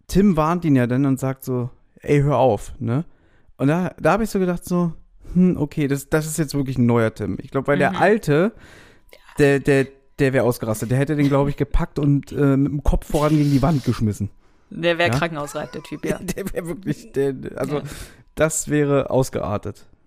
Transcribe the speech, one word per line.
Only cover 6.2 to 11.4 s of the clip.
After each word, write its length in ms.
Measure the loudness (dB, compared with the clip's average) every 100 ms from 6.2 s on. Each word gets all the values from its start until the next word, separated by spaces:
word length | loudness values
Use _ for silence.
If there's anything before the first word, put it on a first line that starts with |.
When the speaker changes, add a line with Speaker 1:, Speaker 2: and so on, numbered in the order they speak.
| -2
Speaker 1:
ist 120 | -4
jetzt 160 | -2
wirklich 220 | -2 -4 0
ein 80 |
neuer 300 | 2 4 2
Tim.“ 240 | -2 -6 -8
Ich 100 | -6
glaub, 160 | -6 0
weil 120 | 0
der 140 | 0
Speaker 2:
Mhm. 40 | 2
Speaker 1:
alte, 560 | 2 2 2 2 2 -2 -18 -20 -20 _ _ -20 _ 2
der, 220 | 4 4
der, 260 | 4 2 2 -6 _ 0
der 160 | 2
wär 100 | 4
ausgerastet. 460 | 2 0 -4 -4 -2
Der 80 | -2
hätte 180 | 0 0
den, 120 | 2
glaub 200 | 2